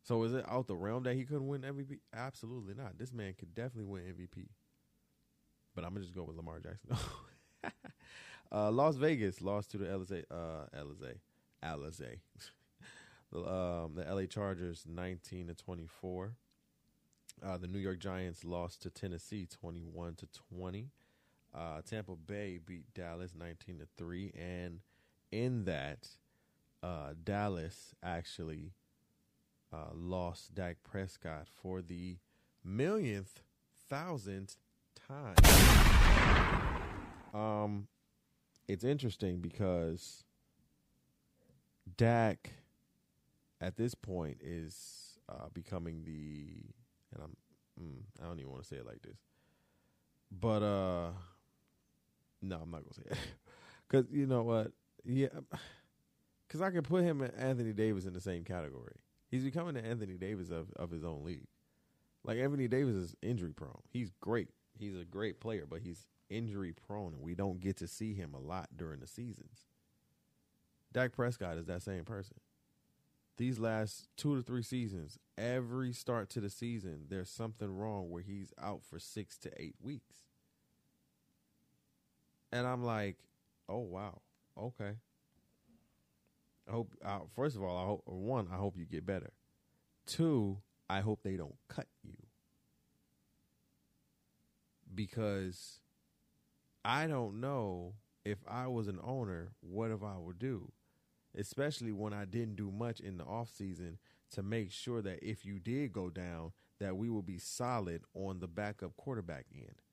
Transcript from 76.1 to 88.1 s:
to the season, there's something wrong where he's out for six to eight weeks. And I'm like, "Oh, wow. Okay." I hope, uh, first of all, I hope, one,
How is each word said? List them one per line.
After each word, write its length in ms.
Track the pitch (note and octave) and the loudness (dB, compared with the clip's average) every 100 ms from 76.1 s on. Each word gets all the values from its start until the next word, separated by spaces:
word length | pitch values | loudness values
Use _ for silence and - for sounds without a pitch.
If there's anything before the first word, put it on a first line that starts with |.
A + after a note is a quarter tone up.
| A#2 G2+ | 0 0
to 100 | A#2+ | -2
the 80 | G2+ | -4
season, 560 | - A#2+ A#2 F#2+ D2+ D2 | -2 -4 -2 -4 -8 -4
there's 200 | F#2+ F2+ | -4 -4
something 400 | - A2+ A2 G#2 | -4 -6 -4 -4
wrong 400 | F#2+ A2 G2+ F2 | -2 -2 -2 -2
where 140 | E2+ | -6
he's 300 | F#2+ G2+ F#2+ - | -6 -8 -10 -8
out 220 | G2+ G2 | -6 -6
for 160 | - E2+ | -8 -12
six 380 | - - G2 - | -8 -8 -8 -10
to 220 | - - | -12 -8
eight 140 | D#2+ - | -10 -8
weeks. 440 | A2 C#3+ _ - - _ _ _ _ _ _ _ _ _ _ _ _ _ _ _ _ _ _ _ _ _ _ | -10 -10 _ -20 -20 _ _ _ _ _ _ _ _ _ _ _ _ _ _ _ _ _ _ _ _ _ _
And 140 | A#2+ B2+ | 0 2
I'm 160 | B2 | 2
like, 340 | A#2+ A2 G2+ - - _ _ _ - | 2 2 0 -2 -14 _ _ _ -6
"Oh, 100 | G#2 | -4
wow. 420 | G#2+ F#2 G2+ F2 _ _ _ - | -4 -6 -6 -10 _ _ _ -8
Okay." 380 | A#2 - G2+ A2 _ _ _ _ _ _ _ - _ _ _ _ _ _ _ _ - | -8 -6 -6 -6 _ _ _ _ _ _ _ -20 _ _ _ _ _ _ _ _ -4
I 40 | |
hope, 220 | A2+ G#2+ - | -4 -4 -6
uh, 160 | G2 G2 G2 - | -4 -4 -4 -2
first 200 | D3 A#2 | 0 0
of 80 | |
all, 140 | F#2+ F2+ | -2 0
I 80 | F#2+ | 0
hope, 180 | G#2 | -2
one, 420 | - | -4